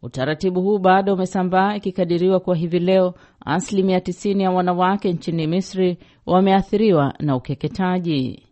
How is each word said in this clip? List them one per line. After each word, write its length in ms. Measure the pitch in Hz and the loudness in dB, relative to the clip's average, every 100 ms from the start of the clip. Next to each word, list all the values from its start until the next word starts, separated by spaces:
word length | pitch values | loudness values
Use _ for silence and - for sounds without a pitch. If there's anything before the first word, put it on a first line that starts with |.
Utaratibu 580 | - 131 131 151 190 180 | -12 -6 -4 -2 -2 -2
huu 180 | 185 208 | 0 2
bado 340 | 185 190 196 | 4 4 2
umesambaa, 600 | 190 180 190 185 185 196 208 | 0 -2 -2 0 2 0 -2
ikikadiriwa 640 | 202 185 175 175 180 190 | -6 -4 -2 2 2 2
kwa 160 | 180 175 | 0 -2
hivi 240 | 170 175 | 0 -2
leo 340 | 175 190 180 175 - _ - | 2 2 2 -2 -20 _ -4
asilimia 540 | 156 180 196 190 185 | -4 -2 -2 2 0
tisini 420 | 185 175 208 196 | -2 -6 -2 0
ya 80 | 190 | 0
wanawake 640 | 185 180 180 180 196 202 | 0 0 0 0 0 -2
nchini 340 | 170 - 165 156 | -4 -4 -4 -2
Misri 500 | 175 185 185 185 175 - _ - | -2 -4 -2 -2 -2 -12 _ 0
wameathiriwa 880 | 180 196 190 190 202 220 170 139 - | 2 4 2 2 0 2 4 2 -2
na 160 | 147 131 | -4 -4
ukeketaji. 1080 | - 139 151 - 185 180 170 147 127 - _ | -4 -8 -8 -4 -2 -2 -2 -4 -4 -8 _